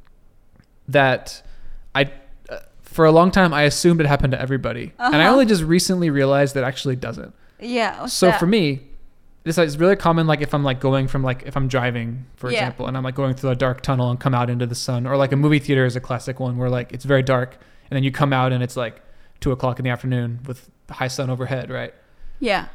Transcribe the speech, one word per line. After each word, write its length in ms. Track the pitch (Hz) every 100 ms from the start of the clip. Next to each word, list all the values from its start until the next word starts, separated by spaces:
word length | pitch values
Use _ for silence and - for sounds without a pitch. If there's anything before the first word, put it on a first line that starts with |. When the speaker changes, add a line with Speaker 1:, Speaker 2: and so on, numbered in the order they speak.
| - - _ _ _ _ _ _ -
Speaker 1:
that 540 | 143 135 127 - - - - - - -
I, 160 | 135 143 - - - -
uh, 80 | 113 - -
for 240 | - - 160
a 60 |
long 200 | 160 185
time, 220 | 196 180
I 100 | 143
assumed 380 | 147 - 175 170
it 60 | 143
happened 240 | 143 131
to 100 | 127
everybody. 520 | 131 135 123 117 120 -
And 180 | 143 151
I 100 | 180
Speaker 2:
Uh-huh. 80 |
Speaker 1:
only 120 | 262 226
just 180 | 196
recently 460 | 156 175 - 185 170
realized 460 | 139 135 139 139 139
that 80 |
actually 320 | 127 135 139 127
doesn't. 380 | 117 113 - - - _
Speaker 2:
Yeah, 420 | 233 240 208 -
what's 120 | 226
Speaker 1:
So 140 | - 185
Speaker 2:
that? 120 | 190
Speaker 1:
for 80 | 170
me, 340 | 220 151 135 - - - - - _
this 140 | 160 165
is 200 | 160 147
really 180 | 175 196
common, 280 | 170 165 160
like, 140 | 151
if 120 | 147
I'm, 100 | 147
like, 160 | 139 127
going 280 | 135 135 127
from, 160 | 139
like, 200 | 131 123 -
if 100 | 139
I'm 100 | 131
driving, 580 | 131 123 120 117 127 131 -
for 140 | 127
Speaker 2:
Yeah. 100 | 226
Speaker 1:
example, 280 | 127 - -
and 80 | 131
I'm, 60 |
like, 120 | 131 131
going 200 | 135 127
through 140 | 135
a 40 | 127
dark 260 | 131 127
tunnel 280 | - 131 123
and 100 | 123
come 140 | 139
out 160 | 123 123
into 160 | 120 120
the 100 | 120
sun, 300 | - 123 127
or, 120 | 139
like, 140 | 135
a 40 | 143
movie 240 | 147 151
theater 260 | 139 135 127
is 100 | 120
a 40 |
classic 400 | - 120 - 131
one 180 | 127 123
where, 120 | 127
like, 220 | 123 120
it's 120 | 123 131
very 160 | 135
dark, 340 | 131 127 123 - _ - -
and 40 | 131
then 80 |
you 80 | 135
come 200 | 131 143
out 180 | 131 127
and 100 | 127
it's, 140 | 123 127
like, 240 | 117 - - - - -
two 100 | 147
o'clock 280 | 127 131 -
in 40 |
the 80 | 131
afternoon 480 | 123 131 123 120 120 131
with 240 | 127 - _ -
the 60 | -
high 120 | 131
sun 220 | 131 127
overhead, 400 | 127 123 131 123
right? 240 | 123 120 - _ _ - -
Speaker 2:
Yeah. 260 | 240 190 -